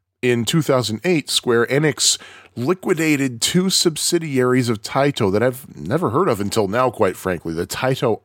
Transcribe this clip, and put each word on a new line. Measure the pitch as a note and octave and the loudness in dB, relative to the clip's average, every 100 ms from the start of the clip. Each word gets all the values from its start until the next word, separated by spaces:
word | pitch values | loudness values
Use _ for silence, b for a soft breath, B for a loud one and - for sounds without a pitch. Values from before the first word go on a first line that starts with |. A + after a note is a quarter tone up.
| _ _ | _ _
In | B2 A#2+ | 0 0
two | A2+ E3 | 0 0
thousand | D3+ C3 G#2+ G#2+ | 2 0 0 -4
eight, | F3 E3 - | 0 0 0
Square | - - A#2 A#2 | -2 2 2 2
Enix | C3+ D#3 - - - B B B | 2 0 0 0 -2 B B B
liquidated | - B2+ F#3+ G#3+ E3 D#3+ D3 C3+ A#2 | -6 -2 -2 0 0 2 2 0 -2
two | - F3+ F#3+ | -2 0 2
subsidiaries | - F3+ D3+ - E3+ E3 C3 B2 B2+ A#2+ | 2 0 0 -2 -2 -2 0 2 2 2
of | G#2+ | -2
Taito | - C3+ C#3+ - G2+ | -4 0 0 2 2
that | G2+ | 2
I've | B2 B2+ - - | 0 -2 -10 -12
never | D2+ D3 D#3 | -4 -2 0
heard | B2 F#3 | 0 0
of | G#2 | 0
until | G2+ A2+ G2 | -2 0 0
now, | A2+ B2+ | 2 0
quite | - G2 - | 2 0 0
frankly. | F#2 F2 E2+ | -4 -4 -4
The | E2 F2 | -6 -6
Taito | - C3 C#3 B2+ G#2 | -2 -2 0 0 -2